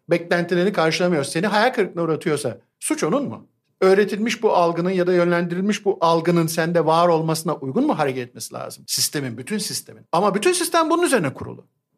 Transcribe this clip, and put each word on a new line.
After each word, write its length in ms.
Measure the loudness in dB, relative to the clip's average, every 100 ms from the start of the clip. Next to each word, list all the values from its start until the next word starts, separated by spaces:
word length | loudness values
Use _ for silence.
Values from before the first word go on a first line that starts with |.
| -2
beklentilerini 600 | -2 0 -2 0 0 0
karşılamıyorsa, 580 | 2 0 2 2 0 -2
seni 160 | -2 0
hayal 260 | 2 2
kırıklığına 320 | 0 -2 -2
uğratıyorsa 540 | -2 -2 -2 -2 -4 -8 _ _
suç 240 | -6 -2
onun 200 | 0 0 -2
mu? 180 | -10 -16 _ _ 0
Öğretilmiş 600 | 4 4 2 -2 -4 0
bu 100 | 0
algının 360 | 2 2 0 -2
ya 160 | 0 2
da 60 |
yönlendirilmiş 720 | 2 2 0 -2 -2 -2 -2
bu 140 | -2 0
algının 460 | 2 2 2 2 2
sende 400 | 0 0 2 2
var 220 | 4 4
olmasına 460 | 2 0 -2 -4
uygun 320 | -6 -4 -2 0
mu 120 | 0
hareket 300 | -2 -4 -6
etmesi 260 | -8 -8
lazım? 300 | -10 -12 -14 -8
Sistemin, 520 | -4 -4 -4 -6 -8
bütün 200 | -6 -6
sistemin. 440 | -6 -8 -12 -20 _
Ama 220 | 0 2
bütün 180 | 2 2
sistem 380 | 0 0 0 2
bunun 120 | 2
üzerine 320 | 2 0 0
kurulu. 300 | -6 -12 -16 -20 _ _